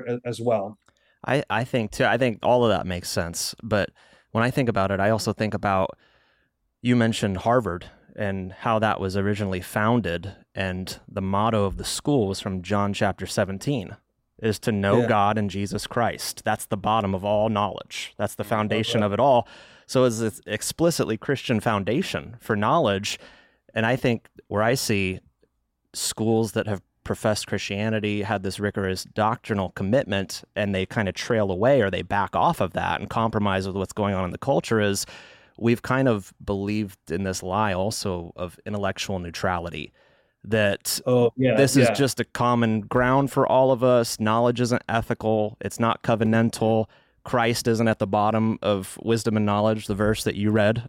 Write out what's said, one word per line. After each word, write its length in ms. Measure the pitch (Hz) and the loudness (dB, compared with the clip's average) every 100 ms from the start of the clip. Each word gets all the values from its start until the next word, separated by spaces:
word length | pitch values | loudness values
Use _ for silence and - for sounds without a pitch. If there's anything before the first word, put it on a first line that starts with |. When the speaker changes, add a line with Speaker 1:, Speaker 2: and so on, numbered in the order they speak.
| 120 | 2
Speaker 1:
a-, 120 | 120 123 | -6 -6
as 140 | 110 | -4
well. 360 | 117 110 98 110 _ _ _ _ - | 0 0 -2 -10 _ _ _ _ -2
Speaker 2:
I, 180 | 135 - | -2 0
I 140 | 107 | -2
think 280 | 127 127 107 | 0 -2 -2
too, 140 | - 123 | 0 2
I 120 | 117 | 2
think 220 | 127 101 | 0 0
all 200 | 90 123 | 2 4
of 60 | 117 | 4
that 140 | 92 92 | 2 0
makes 220 | 87 - | -6 -4
sense. 440 | - 85 82 - - | -4 -4 -4 -8 -8
But 260 | 110 104 90 _ _ _ _ | -2 0 -2 _ _ _ _
when 120 | 113 | 0
I 80 | 120 | 0
think 160 | 147 120 | 0 0
about 220 | 101 95 | 0 0
it, 80 | 98 | 2
I 100 | 101 | 2
also 220 | 110 - | 2 0
think 200 | 101 107 | -2 -2
about, 380 | 101 107 95 90 - _ _ _ _ _ _ _ _ | -2 0 0 0 -4 _ _ _ _ _ _ _ _
you 140 | 123 123 | 2 4
mentioned 420 | 113 107 104 92 | 4 2 -2 0
Harvard 480 | 113 123 104 87 - - _ - | 2 2 2 -6 -10 -20 _ -8
and 360 | 104 98 92 | -6 -4 -8
how 260 | - 120 110 | -6 0 2
that 200 | 107 - | 2 0
was 180 | 95 98 | -2 0
originally 440 | 101 104 101 92 | 0 0 -2 -4
founded. 720 | - 110 107 120 92 85 98 - _ | -4 -2 2 2 0 -4 -8 -16 _
And 460 | - 95 92 92 - - | -6 -4 -4 -8 -12 -10
the 140 | 101 | -6
motto 440 | 95 98 113 110 98 | -2 0 2 2 0
of 120 | 87 | -2
the 60 | - | -8
school 420 | - - 143 98 | -6 0 0 0
was 120 | 98 | -2
from 220 | 104 95 | -6 -6
John 320 | 90 104 101 | -2 0 0
chapter 320 | 101 104 - 92 | 0 -2 -2 -6
seventeen, 680 | - 95 98 - 139 - - _ _ _ - | -2 -2 -2 -4 -4 -6 -14 _ _ _ -6
is 180 | 113 101 | -2 -2
to 120 | - | 0
know 280 | 104 98 110 | 0 4 4
Speaker 1:
Yeah. 60 | 117 | 4
Speaker 2:
God 300 | 107 101 110 | 4 4 2
and 120 | 101 | -2
Jesus 380 | 95 101 104 - | -4 -6 -6 -6
Christ. 560 | 123 110 - - - | -2 -2 -2 -8 -6
That's 220 | 113 107 - | -4 -4 -4
the 120 | 104 | -4
bottom 380 | 101 110 101 95 | 0 2 2 -2
of 80 | |
all 240 | 101 104 110 | 0 2 2
knowledge. 640 | 104 101 - - - - - | 2 0 -4 -12 -12 -12 -6
That's 180 | 104 - | -6 -4
the 80 | |
Speaker 1:
I 20 | 107 | -4
love 40 | |
Speaker 2:
foundation 500 | 110 107 107 110 117 | -2 0 0 0 0
Speaker 1:
that. 60 | 104 | 0
Speaker 2:
of 60 | |
it 60 | 101 | 4
all. 280 | 139 120 - - - - - | 4 4 2 -6 -20 -20 -2
So 160 | 131 | 2
it's 160 | 127 113 | 2 2
this 220 | 113 - - | -2 -4 -6
explicitly 720 | 107 - - 165 160 107 110 | -6 -4 0 2 2 -2 -2
Christian 420 | - 135 - 110 | -2 -4 0 0
foundation 760 | 120 104 98 131 190 85 85 - | 2 0 0 -2 -2 -6 -8 -10
for 140 | - 107 | -4 0
knowledge. 600 | 107 160 123 98 104 - - - _ _ _ | 2 2 2 0 -2 -10 -12 -20 _ _ _
And 120 | 113 113 | -2 0
I 100 | 131 | 2
think 340 | 131 117 - - - | 0 -2 -4 -20 -6
where 140 | 101 | 0
I 120 | 110 131 | 2 0
see 460 | - 101 95 92 - _ _ _ _ _ _ | 0 0 0 -4 -10 _ _ _ _ _ _
schools 600 | - - - 110 113 113 | -8 -6 -2 0 2 0
that 140 | 110 110 | -2 -2
have 140 | 98 - _ | -4 -8 _
professed 440 | - 101 110 107 - | -8 -2 0 0 -2
Christianity, 720 | 104 - 101 110 110 104 104 | -6 -4 -4 -2 -2 -2 -2
had 220 | 98 104 | -2 -2
this 160 | 95 98 | -4 -4
rigorous 440 | 101 104 95 92 | -4 -2 -2 -4
doctrinal 680 | - - 107 117 - 104 92 | -6 -2 0 0 -2 -2 -2
commitment, 720 | - 95 131 - 98 95 - - 95 | -4 0 0 0 -2 -4 -10 -10 -4
and 180 | 101 | -2
they 120 | 95 95 | 0 -2
kind 240 | - 98 | -2 -4
of 60 | - | -4
trail 360 | - 117 101 | -2 0 0
away 300 | 90 117 143 | 0 2 4
or 80 | 98 | 2
they 100 | 90 | 0
back 340 | 92 101 95 85 | -2 -2 0 2
off 260 | 147 165 | 2 2
of 120 | 90 | -2
that 280 | - 90 82 | -2 -4 -4
and 80 | 98 | -4
compromise 580 | 117 113 107 104 95 95 | -2 0 0 0 0 -2
with 80 | 95 | -4
what's 160 | 92 | -4
going 200 | - 101 | -2 -2
on 100 | 95 | 0
in 80 | 90 | -4
the 60 | - | -4
culture 420 | - 151 - 110 | -2 -2 2 2
is 260 | 104 98 - - - - _ - | 2 0 -6 -12 -20 -20 _ -4
we've 220 | 113 120 | 0 0
kind 260 | - 131 135 | 0 0 2
of 260 | 107 95 - | 2 -4 -12
believed 680 | - 98 101 107 101 - - | -6 -4 -2 -2 -4 -8 -8
in 120 | 85 | -4
this 200 | 95 90 | -4 -4
lie 300 | 95 98 107 | -2 0 0
also 580 | 90 98 - 104 90 85 - | 0 -2 -4 -4 -6 -8 -10
of 200 | 87 - - | -12 -10 -10
intellectual 540 | 104 98 - - 95 | -4 -4 -4 -6 -6
neutrality, 720 | 87 82 95 90 85 76 - _ _ _ _ _ - | -6 -4 -2 -2 -4 -10 -12 _ _ _ _ _ -2
that 540 | 110 101 - - - - | 0 2 0 -4 -6 0
Speaker 1:
Oh, 260 | 123 120 - | 4 4 2
yeah, 180 | 131 113 | 2 4
Speaker 2:
this 200 | 135 131 | 4 4
is 100 | 117 | 4
Speaker 1:
yeah. 40 | |
Speaker 2:
just 260 | 104 135 - | 4 0 0
a 40 | 113 | -4
common 560 | - 123 120 113 110 | 0 2 2 2 0
ground 500 | 104 127 123 135 139 | 0 0 2 2 2
for 140 | 143 - | 2 4
all 260 | 131 131 | 4 4
of 120 | 127 | 4
us. 360 | 127 123 117 - | 4 4 2 0
Knowledge 420 | 107 113 120 120 | 0 2 2 2
isn't 200 | 120 123 - | 0 0 0
ethical. 680 | 113 113 117 110 110 107 - | -2 -2 -2 0 2 0 -4
It's 180 | 101 - | -8 0
not 240 | 117 - | 0 0
covenantal. 840 | - 110 110 113 113 - 110 110 110 _ _ _ | 2 2 4 4 2 2 2 2 0 _ _ _
Christ 460 | - 123 117 120 123 | -4 0 2 0 0
isn't 180 | 113 113 | 2 2
at 120 | 107 | 0
the 80 | 101 | 0
bottom 520 | 107 104 110 110 - | 2 2 2 2 0
of 380 | 101 101 98 - | 0 0 -2 -8
wisdom 360 | 107 113 113 107 | -2 0 2 0
and 80 | 104 | 2
knowledge, 420 | 104 110 110 107 | 2 2 0 -2
the 80 | 98 | 0
verse 300 | 107 110 110 | 0 0 -2
that 100 | - | -2
you 160 | 107 | 2
read, 320 | 110 104 120 | 4 4 2